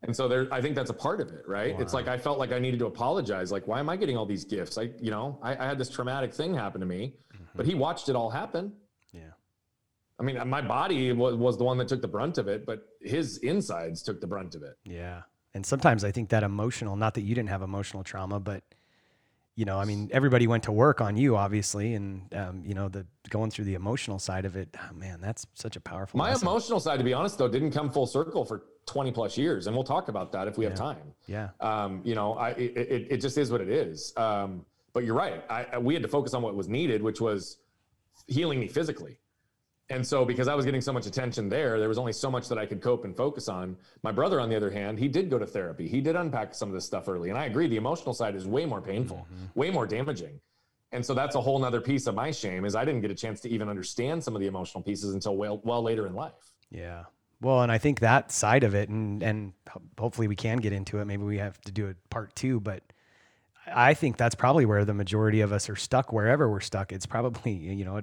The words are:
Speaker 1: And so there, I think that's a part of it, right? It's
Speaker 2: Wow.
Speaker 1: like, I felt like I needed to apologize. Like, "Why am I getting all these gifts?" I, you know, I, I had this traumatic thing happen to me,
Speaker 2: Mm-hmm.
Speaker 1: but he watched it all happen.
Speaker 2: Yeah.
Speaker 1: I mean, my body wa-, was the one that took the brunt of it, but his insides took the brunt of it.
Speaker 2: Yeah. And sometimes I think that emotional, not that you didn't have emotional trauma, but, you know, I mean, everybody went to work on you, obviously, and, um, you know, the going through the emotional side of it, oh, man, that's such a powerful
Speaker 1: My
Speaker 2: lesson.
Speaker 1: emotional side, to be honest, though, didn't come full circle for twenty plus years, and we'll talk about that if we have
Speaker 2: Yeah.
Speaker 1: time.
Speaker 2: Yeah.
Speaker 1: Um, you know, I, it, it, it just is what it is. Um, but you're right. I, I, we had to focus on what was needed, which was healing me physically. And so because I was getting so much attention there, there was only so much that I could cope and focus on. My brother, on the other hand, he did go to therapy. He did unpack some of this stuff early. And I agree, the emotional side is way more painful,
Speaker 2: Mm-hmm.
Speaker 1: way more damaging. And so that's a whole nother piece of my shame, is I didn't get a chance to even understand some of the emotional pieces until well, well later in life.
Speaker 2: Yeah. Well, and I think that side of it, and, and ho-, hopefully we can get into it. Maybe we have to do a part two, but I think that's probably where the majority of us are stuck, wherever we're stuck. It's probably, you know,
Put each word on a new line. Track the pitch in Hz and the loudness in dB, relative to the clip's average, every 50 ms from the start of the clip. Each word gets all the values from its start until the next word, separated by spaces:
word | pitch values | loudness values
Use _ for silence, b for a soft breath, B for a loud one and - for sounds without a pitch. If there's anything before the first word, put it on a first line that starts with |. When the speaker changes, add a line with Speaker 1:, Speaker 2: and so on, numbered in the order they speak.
| - | -6
Speaker 1:
And | 113 120 | -4 -2
so | 123 135 123 | 0 2 2
there, | 123 127 131 131 | 2 2 2 0
I | 131 127 | 0 -2
think | 120 151 147 | -2 0 0
that's | 139 131 123 | -2 -2 -2
a | - | -4
part | - - 139 180 214 | -2 -2 -2 0 -2
of | - - | -4 -6
it, | - 76 - 85 | -8 -12 -8 -6
right? | 98 101 107 127 - - | -4 -2 -2 -2 -2 -2
It's | 127 - - | -2 -2 -2
Speaker 2:
Wow. | 131 | -2
Speaker 1:
like, | 123 127 | -2 -2
I | 127 123 | -2 -2
felt | 123 147 147 135 | 0 0 0 0
like | 131 120 | 0 0
I | 123 123 | 0 0
needed | 123 127 123 120 | 0 0 0 0
to | 117 | 0
apologize. | 107 - - 117 131 160 196 151 110 104 95 92 90 | -2 -2 0 0 2 2 2 0 0 -2 -2 -2 -2
Like, | 101 98 - - | -2 -2 -2 -2
"Why | - 127 | -2 -2
am | 147 151 | 0 -2
I | 175 | -2
getting | 190 208 156 131 117 | 0 0 0 0 0
all | 110 | 0
these | 98 104 95 - | -2 -2 -4 -4
gifts?" | - 110 101 90 - - - | -4 -4 -4 -4 -4 -4 -4
I, | 113 117 120 - | -4 -6 -6 -6
you | 120 113 | -4 -4
know, | 107 104 113 143 143 - | -2 -2 -4 -4 -6 -6
I, | - 120 135 | -6 -4 -4
I | 123 127 | -2 -2
had | 135 143 131 | -2 -2 -2
this | 127 123 | -4 -4
traumatic | - - 123 123 131 139 131 120 - | -4 -4 -2 -2 -2 -2 -2 -2 -2
thing | - 147 170 190 | -2 -2 0 0
happen | 143 107 98 90 95 | -2 -2 -2 -4 -4
to | 92 90 | -4 -4
me, | 90 90 110 135 B B B B B | -4 -4 -4 -6 B B B B B
Speaker 2:
Mm-hmm. | B B - - | B B -10 -6
Speaker 1:
but | - - | -2 0
he | 139 185 | 0 2
watched | 156 131 156 175 - - - | 2 2 0 0 -2 0 0
it | 131 | 0
all | 123 117 110 | 2 0 0
happen. | 113 143 196 220 - 165 185 208 202 - _ _ _ _ _ _ - | -2 -4 -4 -4 -4 -4 -4 -6 -8 -12 _ _ _ _ _ _ -20
Speaker 2:
Yeah. | 85 80 80 80 - _ _ _ _ _ _ _ _ _ _ _ _ _ _ _ - | -20 -20 -20 -20 -20 _ _ _ _ _ _ _ _ _ _ _ _ _ _ _ -4
Speaker 1:
I | 123 | -2
mean, | 131 135 120 117 127 | -2 -2 -2 -2 -2
my | 131 143 | 0 0
body | 143 107 117 127 156 196 185 139 131 127 123 | 0 0 2 2 2 2 2 2 2 2 4
wa-, | 120 120 127 120 | 4 4 4 4
was | 113 120 127 117 98 | 4 4 4 4 4
the | 120 | 2
one | 123 127 127 | 2 2 2
that | 123 - | 2 0
took | 131 131 | 0 -2
the | 127 104 | -2 -2
brunt | - 104 123 160 170 - | -2 -2 -2 0 0 0
of | 110 98 | 0 0
it, | 101 110 107 | -2 -4 -4
but | - 110 104 - - - _ | -6 -8 -8 -10 -14 -20 _
his | - - 131 156 165 127 - - | -6 -2 -2 0 0 -2 -4 -4
insides | - 123 165 202 185 - 92 85 85 82 82 82 - | -2 0 0 0 0 0 -2 -4 -4 -6 -6 -6 -6
took | - 101 - | -6 -6 -6
the | - 90 | -6 -6
brunt | 92 98 95 87 78 | -6 -6 -8 -10 -12
of | 80 73 | -14 -14
it. | 71 71 - - | -16 -18 -18 -16
Speaker 2:
Yeah. | - 87 85 87 90 90 87 87 - _ _ _ _ - | -12 -10 -10 -8 -10 -10 -12 -14 -18 _ _ _ _ -10
And | 101 95 | -8 -4
sometimes | - - 139 - 160 117 110 98 | -2 2 4 6 6 6 6 4
I | 101 | 0
think | 98 123 117 98 | -2 -2 0 2
that | - 110 104 | 4 4 4
emotional, | 101 98 101 107 120 123 - 123 107 98 | 4 2 0 0 -2 -2 -4 -4 -4 -2
not | 101 110 110 - | 0 0 0 0
that | 120 | 0
you | 104 98 117 | -2 0 0
didn't | 123 117 101 | 0 0 -2
have | 98 95 | -4 -4
emotional | 95 95 98 98 98 - - 98 92 | -4 -4 -4 -6 -6 -6 -8 -10 -10
trauma, | - - 95 95 92 101 101 | -10 -8 -8 -6 -4 -4 -4
but, | 98 98 101 - - _ _ _ _ _ _ _ _ _ _ _ _ _ _ _ _ _ _ | -4 -4 -6 -8 -10 _ _ _ _ _ _ _ _ _ _ _ _ _ _ _ _ _ _
you | - 110 | -4 -2
know, | 98 95 98 | 0 0 0
I | 98 | 0
mean, | 104 104 101 104 104 - | 0 -2 -2 -4 0 2
everybody | 131 135 143 127 123 120 113 | 4 6 6 6 6 6 6
went | 117 113 - | 4 4 2
to | - | 2
work | 107 107 123 151 143 - | 4 6 6 6 6 6
on | 120 101 101 107 | 2 2 2 4
you, | 135 143 117 | 4 6 6
obviously, | 104 101 98 104 107 98 - - 104 101 113 117 | 4 4 2 2 0 0 0 -2 -2 0 0 0
and, | 107 101 98 98 95 95 98 - | -2 -4 -6 -6 -8 -10 -8 -8
um, | 98 101 90 92 92 87 | -6 -6 -6 -6 -8 -6
you | - 101 | -6 -4
know, | 95 101 98 | -4 -4 -4
the | 92 98 92 85 _ _ - - | -4 -8 -10 -12 _ _ -10 -4
going | - 107 110 110 | -2 -2 -2 -2
through | 104 - 107 | -2 -2 -2
the | 98 95 | -2 -2
emotional | 92 92 101 120 123 - - 101 95 | -2 -2 -2 -2 -2 -4 -4 -6 -6
side | - - 92 92 95 | -4 -4 -2 -2 -2
of | 98 87 | -4 -4
it, | 95 92 - - - | -6 -8 -8 -10 -14
oh, | - - 87 | -14 -14 -14
man, | 87 92 95 92 87 | -12 -12 -12 -12 -8
that's | 87 101 113 - - - _ | -6 -6 -6 -6 -10 -14 _
such | - - 113 - | -12 -10 -10 -10
a | 85 | -10
powerful | - - 87 90 98 98 - 131 | -10 -10 -8 -8 -6 -4 0 0
Speaker 1:
My | 165 214 | 2 2
Speaker 2:
lesson. | 269 254 240 175 | 2 2 2 2
Speaker 1:
emotional | 190 233 220 - 233 190 | 2 0 0 0 -2 0
side, | - 160 147 135 | 0 0 0 2
to | 135 | 2
be | 123 123 | 2 2
honest, | 127 170 202 - - | 2 0 0 0 2
though, | 135 123 | 2 2
didn't | 107 131 147 156 | 2 2 0 0
come | 123 143 151 143 | 0 0 -2 0
full | 131 147 131 | 2 0 0
circle | 123 - 135 160 165 160 180 123 | 2 2 0 0 0 0 -2 -2
for | - 110 104 - - - _ _ | -2 -4 -8 -10 -12 -20 _ _
twenty | - - 139 139 131 | -6 -4 -2 -2 0
plus | 120 - 113 101 - - | 0 0 -2 -2 0 0
years, | 139 165 147 101 87 101 | 0 2 2 0 0 -2
and | 110 | -2
we'll | 127 131 | -2 0
talk | - 135 170 190 - | 0 0 0 0 -2
about | 113 101 92 90 - | -4 -6 -4 -4 -4
that | 98 95 104 | -4 -4 -2
if | 101 - | -2 0
we | 113 | 0
have | 107 95 | 0 0
Speaker 2:
Yeah. | 95 | -2
Speaker 1:
time. | 113 147 - 156 151 147 - _ _ - | -4 -4 -6 -8 -12 -18 -20 _ _ -10
Speaker 2:
Yeah. | 98 104 107 95 92 - | -8 -8 -8 -8 -8 -4
Speaker 1:
Um, | - 110 110 107 104 98 95 92 92 | -2 -2 0 0 -2 -2 -4 -4 -4
you | 120 113 | -2 -2
know, | 110 104 104 113 | 0 0 0 0
I, | - 117 117 | 0 -2 -2
it, | 120 - 123 120 - 123 | -2 -2 -4 -2 -2 -2
it, | 120 - 135 120 - - | -2 0 -2 -2 -2 -2
it | 139 123 | -2 -2
just | - 139 123 147 | -2 0 0 0
is | 147 120 | 2 2
what | 117 120 | 2 0
it | 98 90 | 0 0
is. | 113 156 135 90 80 76 - - - 117 | 0 0 0 0 -4 -8 -10 -8 -2 0
Um, | 113 110 107 101 101 98 95 90 85 - _ _ _ _ - | 0 2 2 0 -2 -4 -6 -10 -12 -16 _ _ _ _ -2
but | 120 123 | -2 0
you're | 117 113 | 2 2
right. | 135 185 170 98 117 - - | 2 2 0 -2 -6 -6 -6
I, | 113 117 123 - - | -6 -6 -4 -4 -4
I, | 123 | 0
we | 123 123 156 | 0 2 2
had | 170 - | 2 0
to | - | 0
focus | - 143 131 123 - | 0 0 0 0 -2
on | 123 | -2
what | 120 110 101 | -2 -2 -2
was | 101 92 85 | -2 -2 -2
needed, | 107 131 170 156 117 107 | 0 0 2 2 2 2
which | 104 110 107 - | 2 0 0 0
was | 117 113 107 98 90 - - - _ _ _ _ _ _ _ _ _ _ _ - - - | 0 0 0 0 -4 -8 -14 -18 _ _ _ _ _ _ _ _ _ _ _ -20 -10 -4
healing | - 135 170 165 143 131 | 0 0 0 2 0 0
me | 117 95 | -2 -2
physically. | - 147 165 156 143 - - - - - _ _ _ _ _ _ _ _ _ _ _ _ _ - | 0 0 0 0 -2 -6 -8 -14 -16 -18 _ _ _ _ _ _ _ _ _ _ _ _ _ -6
And | 131 127 127 | -4 -4 -2
so | - 147 139 127 | 2 4 4 4
because | 117 123 120 131 127 | 4 4 2 2 2
I | 147 | 4
was | 143 135 | 4 2
getting | 127 139 131 | 2 2 0
so | 123 - 131 | 0 0 -2
much | 123 120 101 | -2 -4 -4
attention | - 135 127 123 113 - 107 101 | -4 -2 -2 -2 -2 -2 -2 0
there, | 101 139 156 127 113 110 | 0 0 2 2 2 2
there | 107 110 | 2 2
was | 110 113 | 2 0
only | 127 120 107 | 0 -2 -2
so | - - 139 | -2 -2 -2
much | 127 123 - - | -2 -2 -2 -2
that | 120 110 | -2 -2
I | 107 101 | -2 -4
could | 107 98 | -4 -2
cope | - 120 123 113 - | 2 2 2 2 0
and | 98 90 - | -4 -4 0
focus | 120 147 - - - - | 0 0 0 -2 -4 -6
on. | 98 92 92 92 92 92 b b b b - | -4 -4 -4 -6 -8 -10 b b b b -6
My | 110 | -2
brother, | 107 110 143 202 190 143 | 2 2 4 4 4 2
on | 123 113 | 2 2
the | 113 | 2
other | 107 104 98 | 2 2 0
hand, | 98 104 101 101 110 107 | 0 -2 -4 -4 -2 0
he | 127 143 | 0 2
did | 131 165 190 180 | 2 2 2 2
go | 131 120 | 2 0
to | 104 - | 0 -2
therapy. | - 104 92 87 80 - 85 82 | -2 -4 -4 -4 -6 -6 -4 -2
He | - 135 | 0 0
did | 135 156 165 | 2 2 2
unpack | 180 175 160 127 117 107 - - | 0 0 0 -2 -2 -4 -4 -6
some | - - 104 | -6 -6 -4
of | 95 | -4
this | 92 87 | -6 -4
stuff | - - 95 - - | -4 -4 -4 -2 -2
early. | 95 90 85 87 | -2 -2 -2 -2
And | 98 123 | -2 -2
I | 151 | -2
agree, | 131 104 131 170 156 | -2 0 2 2 2
the | 117 110 | 2 2
emotional | 107 127 160 175 - 139 117 | 0 0 -2 -2 -2 -4 -4
side | - 120 107 101 | -2 -2 -2 -2
is | 95 92 | -4 -4
way | 95 104 135 165 | -2 0 0 0
more | 160 117 98 | 0 -2 -4
painful, | - - 95 107 127 - 87 87 87 - 90 | -4 -4 -2 -2 -2 -2 -4 -8 -12 -12 -12
Speaker 2:
Mm-hmm. | 90 92 95 - 113 | -12 -12 -6 -2 0
Speaker 1:
way | 135 175 | 0 2
more | 190 156 117 98 | 2 2 0 0
damaging. | 104 113 135 147 139 92 87 76 - 139 - _ _ _ _ _ _ _ _ _ | 0 0 0 -2 -4 -4 -8 -10 -14 -16 -20 _ _ _ _ _ _ _ _ _
And | - 123 117 | -6 -4 -2
so | - 139 | 0 0
that's | 123 135 143 - | 0 0 2 0
a | 139 | 2
whole | 113 135 135 135 | 2 2 2 2
nother | 131 123 120 117 | 2 2 0 0
piece | 110 131 143 139 131 127 | 0 2 0 2 2 0
of | 107 | 0
my | 101 123 151 | 0 -2 -2
shame, | 151 - - 104 92 92 95 | -4 -4 -4 -4 -4 -2 -2
is | 101 98 | -2 0
I | 110 123 | 0 0
didn't | 147 151 120 | 0 0 0
get | 104 107 | -2 -2
a | 98 | -4
chance | - - 113 107 - | -4 -6 -6 -6 -6
to | - 120 | -4 -2
even | 117 110 107 104 | -2 -2 -2 -2
understand | 104 98 90 92 - - 120 135 160 165 135 | -4 -4 -6 -6 -4 -2 -2 -2 -2 -2 -2
some | - 113 | -4 -2
of | 104 | -2
the | 98 98 | -2 -2
emotional | 95 95 90 - - 95 90 | -2 -4 -6 -6 -8 -6 -4
pieces | 101 104 95 101 101 98 | -4 -4 -2 -2 -2 -2
until | 98 90 107 98 | -2 -2 0 0
well, | 98 104 104 104 104 101 | 0 0 -2 -4 -4 -2
well | 113 120 120 117 | 0 0 0 2
later | 113 113 110 107 95 | 0 0 0 -2 -4
in | 90 | -4
life. | 101 147 156 - _ - - _ _ _ _ | -6 -8 -10 -12 _ -20 -20 _ _ _ _
Speaker 2:
Yeah. | - 85 85 87 87 85 85 - - _ _ _ _ _ | -14 -12 -10 -10 -12 -12 -14 -16 -20 _ _ _ _ _
Well, | 117 127 135 127 | 2 4 6 6
and | 123 117 | 6 6
I | 113 110 | 6 4
think | - 151 143 - | 4 4 4 6
that | - 113 120 139 - - | 6 8 8 8 6 4
side | - - - 104 113 135 120 | 0 0 4 6 6 8 6
of | 107 98 | 6 4
it, | 101 104 101 | 2 2 0
and, | 104 110 110 107 101 104 - | -2 -2 -2 -2 -2 -2 0
and | 110 107 107 104 98 92 _ _ - | 0 0 -2 -4 -8 -12 _ _ -18
ho-, | - - - - - - | -16 -16 -16 -16 -8 -4
hopefully | 107 120 - - 113 104 | -4 -2 0 0 0 0
we | 104 | 0
can | 92 - 113 113 123 | 0 0 0 0 0
get | 110 104 101 | 0 0 0
into | 98 95 - - 104 | -2 -2 -2 -4 -4
it. | 104 | -2
Maybe | 104 101 101 101 | -2 -4 -4 -2
we | 104 104 101 | -2 -2 -2
have | 101 101 90 - | -2 -4 -6 -10
to | - 104 | -14 -8
do | 95 101 107 98 | -6 -4 -4 -4
a | 95 90 _ _ | -6 -10 _ _
part | - 117 107 - - | -8 -8 -8 -8 -6
two, | - - 131 131 113 | -4 -2 0 0 0
but | 101 110 98 78 - _ b b b b b b b b b b b b b _ - - | 0 -2 -6 -8 -10 _ b b b b b b b b b b b b b _ -14 -2
I | - - 123 131 156 | 4 6 8 8 8
think | - - 147 - - | 6 4 2 2 4
that's | 120 117 - | 4 2 4
probably | - - 123 139 165 135 | 4 6 6 8 8 8
where | 107 104 101 104 | 8 6 6 4
the | 101 104 | 4 2
majority | 101 104 92 104 107 110 110 107 110 | 0 0 0 2 4 4 6 6 6
of | 107 101 104 | 6 4 4
us | 101 - - | 0 0 -2
are | 104 | -4
stuck, | 95 - - - 127 131 - | -6 -2 2 2 2 2 2
wherever | 113 110 104 113 127 147 143 117 | 2 2 4 6 6 6 6 4
we're | 104 98 | 2 0
stuck. | - - - 98 98 - | -2 -2 -2 -2 -2 -2
It's | - 95 - | -4 -8 -6
probably, | - - 117 120 127 117 - - 123 | -4 -2 0 0 0 -2 -2 -2 -4
you | 104 90 78 85 98 98 98 | -4 -2 -4 -4 -4 -4 -4
know, | 92 95 104 | -4 -4 -6